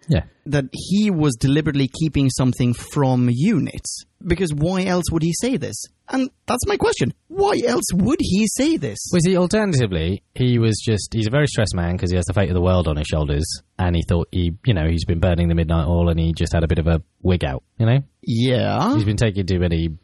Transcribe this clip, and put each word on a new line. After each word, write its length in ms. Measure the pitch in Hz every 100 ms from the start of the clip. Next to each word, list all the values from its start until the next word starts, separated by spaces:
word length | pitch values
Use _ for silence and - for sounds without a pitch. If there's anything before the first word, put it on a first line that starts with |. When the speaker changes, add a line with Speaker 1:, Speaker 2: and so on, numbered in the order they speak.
| -
Speaker 1:
Yeah. 140 | 151 - _ 151
Speaker 2:
That 180 | 143 131
he 380 | - 151 196 214
was 240 | 170 147
deliberately 560 | 117 135 147 156 139 135 -
keeping 300 | 160 143 135
something 420 | - 127 - 123
from 560 | 117 - 147 131 127 123
Unit. 540 | 120 190 175 - - - - - _ 170
Because 280 | 175 180
why 300 | 147 165 190
else 200 | 190 180 170
would 100 | 160
he 120 | 165 165
say 160 | 240 220
this? 180 | 104 104 - _ -
And 220 | 262 262 - -
that's 200 | 254 -
my 120 | 415
question. 340 | 453 - 131 - -
Why 340 | 370 392 240 233
else 180 | 254 -
would 260 | 180 202 330
he 260 | 190 185 220
say 320 | - 285 302
this? 180 | 131 101 -
Speaker 1:
Was 140 | 180 170
he, 100 | 180
alternatively, 880 | 180 214 208 139 110 85 82 98 -
he 240 | - 127 120
was 220 | 113 104
just, 300 | - 104 -
he's 140 | 117 107
a 40 |
very 160 | 139 147
stressed 280 | - 92
man 240 | 90 85 87
'cause 120 | 90
he 60 | 90
has 80 |
the 80 | 87
fate 160 | 92 95
of 60 |
the 80 | 90
world 260 | 90 92 80
on 80 | 73
his 100 | 76
shoulders, 380 | 80 73 73 80 - - -
and 160 | 90
he 80 | 85 -
thought 200 | 87 -
he, 200 | 95 87 85
you 80 | 123
know, 160 | 95 80
he's 160 | 82
been 160 | 78 82
burning 280 | 90 85 85
the 60 |
midnight 320 | 85 80 - -
oil 220 | 85 87
and 100 | 82
he 140 | 82
just 220 | 80 85
had 100 | 85
a 40 | 80
bit 100 | 78
of 80 | 80
a 160 | 80 - _
wig 240 | 95 87
out, 180 | 73 67 - -
you 60 |
know? 140 | 113 135 139 _
Speaker 2:
Yeah. 720 | - 113 123 123 104 104 202
Speaker 1:
He's 100 | 294
been 140 | 101 104
taking 260 | 113 98
too 140 | 92 92
many, 320 | 87 82 82 78